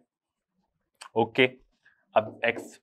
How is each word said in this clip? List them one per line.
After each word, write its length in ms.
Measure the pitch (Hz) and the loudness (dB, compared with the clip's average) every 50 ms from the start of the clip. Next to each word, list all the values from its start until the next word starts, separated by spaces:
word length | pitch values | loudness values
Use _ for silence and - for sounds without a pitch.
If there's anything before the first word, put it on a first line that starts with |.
| _ _ _ _ _ _ _ _ _ _ _ _ _ _ _ _ _ _ _ - - - - | _ _ _ _ _ _ _ _ _ _ _ _ _ _ _ _ _ _ _ -20 -16 -6 -2
ओके। 340 | 113 113 110 - - 127 123 127 - _ _ _ _ _ _ _ _ _ _ - | -2 -2 0 2 2 2 2 2 -4 _ _ _ _ _ _ _ _ _ _ 0
अब 260 | 113 107 - - - - | 0 0 -2 -4 -6 -4
एक्स 360 | 117 117 - - - - - | -4 -4 -4 -8 -18 -20 -20